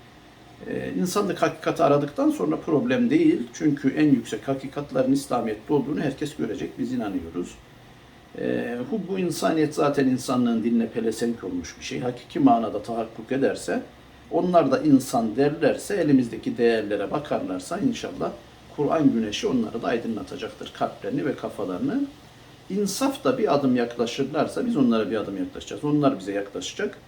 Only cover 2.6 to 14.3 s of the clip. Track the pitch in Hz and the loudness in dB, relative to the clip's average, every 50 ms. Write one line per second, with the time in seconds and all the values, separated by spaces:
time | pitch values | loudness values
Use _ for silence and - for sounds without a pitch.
2.6 | - 175 156 135 - 123 131 120 120 117 143 170 165 - 117 113 117 - - - | 0 0 0 2 2 2 2 2 4 4 4 6 6 6 4 2 -2 -6 -6 -2
3.6 | 160 147 143 - - 131 127 147 151 147 131 117 117 - 151 - - 139 135 135 | 0 0 2 2 0 0 2 4 4 6 4 4 2 0 -6 -4 -2 -2 -4 -2
4.6 | - 135 - 147 143 - 131 131 127 131 139 135 - - 127 120 110 110 107 - | -4 -8 -8 -8 -6 -2 0 0 2 4 2 2 2 0 -2 0 0 -2 -4 -4
5.6 | - - 147 139 120 139 156 - 151 139 139 - 151 143 - - - - - - | -2 0 2 2 2 0 0 0 0 -2 -2 -4 -6 -6 -4 -4 -4 -4 -4 -4
6.6 | - - - - 123 117 127 120 107 101 92 87 82 82 85 87 90 - - - | -6 -6 -6 -4 -4 -4 -2 -4 -4 -2 -4 -6 -6 -6 -6 -6 -6 -6 -10 -18
7.6 | - - - - - - - - - - - - - - - - - 62 - 120 | -20 -20 -20 -20 -20 -20 -20 -20 -20 -20 -20 -20 -20 -16 -10 -6 -4 -2 -2 -2
8.6 | 120 120 120 120 - 262 285 208 170 170 196 190 180 165 147 - 175 165 160 160 | -4 -4 -6 -6 -6 -4 -4 -4 -4 -4 -2 -2 -2 -2 -2 0 0 0 2 2
9.6 | 151 143 - - 151 143 139 143 135 131 127 123 - - 127 123 120 117 117 110 | 2 2 2 2 2 2 2 2 2 2 2 0 0 0 0 2 2 2 2 2
10.6 | 104 117 120 113 113 110 - 123 110 113 107 - 120 117 117 - 98 92 90 87 | 2 2 2 2 2 0 -2 -2 -2 -2 -2 0 -2 -2 -2 -4 -6 -6 -6 -6
11.6 | 82 - - - - - 127 143 127 123 120 - - - - 160 143 131 117 117 | -6 -8 -12 -12 -10 -8 -6 -4 -4 -4 -6 -6 -8 -6 2 4 6 6 6 4
12.6 | 113 101 104 104 - 117 113 117 110 - - 113 110 - 127 139 139 101 90 87 | 2 0 -4 -6 -6 -6 -4 -4 -6 -6 -8 -10 -6 -4 0 0 2 0 0 -2
13.6 | - - 90 262 - - - - - - - - - - | -4 -4 -4 -4 -4 -8 -14 -20 -20 -20 -20 -20 -8 -4